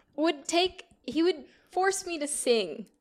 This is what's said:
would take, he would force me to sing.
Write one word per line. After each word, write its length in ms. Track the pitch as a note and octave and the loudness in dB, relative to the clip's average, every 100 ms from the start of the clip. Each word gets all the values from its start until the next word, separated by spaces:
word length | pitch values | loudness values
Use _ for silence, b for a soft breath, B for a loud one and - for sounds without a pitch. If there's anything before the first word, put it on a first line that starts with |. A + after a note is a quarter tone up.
| _ - | _ 0
would 320 | E4 D4 - | 0 0 0
take, 380 | E4+ F#4 - - _ - | 0 0 -2 -20 _ -6
he 160 | D4 | 0
would 200 | F4 D#4 B B B | 0 0 B B B
force 340 | F4+ F#4+ F#4+ F4+ | 0 0 0 -4
me 120 | E4 | -6
to 80 | D4 | -4
sing. 580 | - B3+ A3+ F3+ - - _ | -2 2 2 0 -6 -14 _